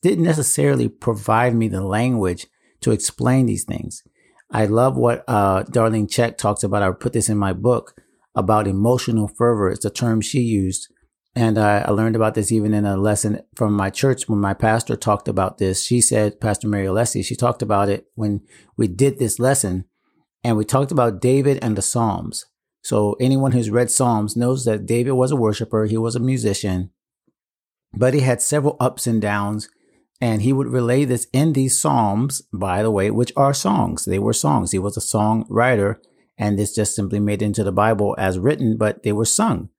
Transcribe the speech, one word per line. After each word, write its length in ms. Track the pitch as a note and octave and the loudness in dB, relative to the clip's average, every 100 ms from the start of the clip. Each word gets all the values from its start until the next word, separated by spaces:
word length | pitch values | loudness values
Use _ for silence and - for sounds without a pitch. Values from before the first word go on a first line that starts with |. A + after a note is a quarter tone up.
didn't 240 | F3 G3 E3 | 2 2 2
necessarily 640 | D#3 C3+ - C#3+ C3+ A#2 | 2 0 2 2 2 0
provide 640 | - - A2 G2+ A2 B2 A#2 | -2 -4 -4 0 2 2 2
me 120 | A2+ | 0
the 140 | F#2+ | -2
language 640 | F#2+ G#2 B2 A#2+ F#2 F2 - _ _ _ | -2 0 0 0 0 -2 -10 _ _ _
to 100 | - | -2
explain 540 | A2 - - A#2+ C3 C3 | 0 -2 -2 2 2 2
these 180 | G1+ | 0
things. 400 | - - - - _ _ _ _ _ | -6 -8 -10 -14 _ _ _ _ _
I 140 | A2 G#2+ | 0 2
love 320 | A2 C3 - | 4 2 2
what, 260 | A#2+ A#2 - | 0 0 -2
uh, 360 | A2+ G2 F#2+ | 2 2 2
Darlene 440 | F#2+ A#2+ A2+ A2 G#2 | 0 0 2 0 -2
Zschech 300 | - A#2 - | 0 -2 0
talks 240 | G#2+ G#2 | -4 -2
about. 220 | G#2 G#2 | -2 0
I 80 | G2 | 0
put 220 | F#2 B2 | -2 -4
this 160 | A#2 G#2 | -2 0
in 80 | G#2 | 0
my 160 | G2 | 0
book 420 | F2 F#2+ E2 - - _ _ _ - | 0 0 0 -4 -20 _ _ _ -4
about 320 | F#2+ G#2+ G2+ | 2 2 2
emotional 600 | F#2+ A2 B2 - A2+ G#2 | 0 2 2 0 0 -2
fervor. 420 | - A#2+ A2+ F#2+ | 0 0 2 0
It's 160 | - G#2 | -2 -4
a 40 | |
term 300 | - A#2 A2 | -2 0 0
she 220 | G#2 C3+ | 0 -2
used. 500 | A#2+ G#2 F#2+ F#2+ - _ _ _ _ - | 0 0 0 -4 -10 _ _ _ _ 0
And 220 | A2+ A2 | 2 2
I, 220 | G#2 G#2 | 2 2
I 100 | - | 2
learned 260 | G2+ A2+ A2 | 0 2 2
about 180 | A2 | 0
this 180 | A2 G2+ | 0 0
even 220 | A2+ G#2+ | 0 2
in 120 | G#2 G#2 | 0 0
a 120 | G2 | 0
lesson 440 | G#2 G#2 G#2+ G#2 - - | 0 0 -2 -4 -8 -4
from 180 | A2 | 0
my 160 | G#2 G2 | 0 0
church 400 | - C3+ B2+ - | 0 0 0 -2
when 100 | G#2+ | 0
my 140 | G2+ | 0
pastor 420 | G2 A2 A2+ - - | 0 2 2 -2 -4
talked 320 | - G#2 - | 0 0 0
about 300 | F#2+ F#2 - | -2 -2 -2
this. 260 | F#2+ F#2 | -2 -2
She 180 | - B2 | 0 2
said, 380 | A2+ A2 G#2 - | 2 2 0 0
Pastor 280 | A2 G2+ A2 | -4 -2 -2
Mary 180 | G#2 F#2+ | -2 0
Alessi, 400 | F#2+ A#2 - F#2+ | 0 -2 -2 -6
she 100 | A#2+ | -2
talked 260 | B2 A#2+ | -2 -2
about 280 | G#2+ G#2 G2+ | 0 0 2
it 180 | G2 - - | -2 -6 -6
when 260 | G#2+ G2+ _ - _ - | -4 -4 _ -20 _ -2
we 100 | A2 | -2
did 320 | F2+ C#3 C#3 | 2 0 2
this 200 | A#2+ - | -4 0
lesson. 460 | B2+ C#3 G2+ F#2 - _ _ _ _ _ | 0 0 0 -4 -6 _ _ _ _ _
And 120 | A#2+ G#2+ | -2 0
we 100 | G#2+ | 0
talked 260 | C3 C#3 | 0 0
about 300 | C#3 A#2+ F#2+ | 0 0 0
David 380 | B2+ C3+ C#3 C3+ | 2 2 2 0
and 140 | A#2 G#2 | -2 -2
the 60 | |
Psalms. 640 | - A#2+ A2 F#2 - - - _ _ _ | -2 0 0 -2 -6 -12 -14 _ _ _
So 340 | - G#2+ G#2 G#2 | -4 0 0 0
anyone 340 | B2+ C3+ C3+ | 0 2 2
who's 180 | B2 G#2+ | 0 0
read 180 | A2+ A#2+ | 0 0
Psalms 480 | - B2 A2 G#2+ A#2 | 2 2 2 0 0
knows 260 | A#2+ C3 A#2 | 0 0 0
that 200 | G#2+ - | -2 -2
David 280 | A#2 B2 | -2 0
was 180 | B2+ B2+ | 0 0
a 40 | C#3+ | 2
worshiper. 500 | A2 G#2 A2+ A2 G#2+ | 0 0 -2 -2 0
He 120 | A2+ | 0
was 180 | A2+ A#2 | -2 -2
a 40 | |
musician, 720 | B2 C3 A2+ G2 G#2 F#2 F#2 _ _ _ _ _ _ _ _ _ _ | -2 0 -2 -2 -2 -4 -6 _ _ _ _ _ _ _ _ _ _
but 220 | G2+ B2+ | 0 2
he 60 | C#3 | 2
had 240 | C3 A#2+ | 2 0
several 340 | - D3 C#3+ - | 0 0 0 0
ups 280 | B2 - B2 | -2 -2 -2
and 120 | A2+ | 0
downs. 480 | G#2 G#2 G2+ G#2+ - _ _ _ _ _ | 0 -2 -2 -6 -10 _ _ _ _ _
And 220 | A#2+ A2 | -2 0
he 100 | A2 | 2
would 140 | C3+ B2+ | 0 0
relay 360 | B2+ A#2 B2+ | -2 0 2
this 240 | C#3+ A#2+ - | 2 -2 -2
in 180 | C3 D#3 | 0 2
these 300 | C#3 C3 - | 2 0 0
Psalms, 640 | D#3 C3+ G#2+ G2+ C3+ - - | 0 2 2 0 -2 -4 -8
by 280 | G2+ F#2+ F2+ | -6 -2 0
the 100 | A2 | 0
way, 200 | G#2 G2 | 0 0
which 220 | A2 A#2+ - | 0 -2 2
are 180 | C#3 | 0
songs. 520 | C#3 F#2+ - G2 D#2+ - | 2 0 0 0 -4 -2
They 140 | F#2 | -2
were 120 | G#2 | 0
songs. 400 | G#2 - A2+ F2+ | 0 0 0 0
He 80 | G2 | -2
was 160 | G2 A2+ | -4 -6
a 60 | |
songwriter, 960 | - G#2+ G#2+ A2+ A2 G#2 B2 A#2 G2+ A2 _ _ _ _ | -4 0 0 0 -2 0 2 2 0 -4 _ _ _ _
and 200 | G#2 G2+ | -2 0
this 160 | G#2 | -2
just 220 | - G#2 - | -2 -2 -2
simply 240 | G2 G2+ | -4 -2
made 220 | G#2 G2+ | 0 0
it 40 | G#2+ | -2
into 200 | G2+ G2 | 0 -2
the 80 | |
Bible 420 | F#2+ G#2+ G#2+ G2+ - | 2 2 2 0 0
as 220 | F#2+ F#2 | -2 0
written, 380 | G#2 D3+ A#2+ A2 | -2 0 0 0
but 260 | G#2+ - | -2 -2
they 80 | - | -4
were 140 | G#2 A2+ | -2 0
sung. 440 | - A3 F#2+ F2 | 0 0 0 -6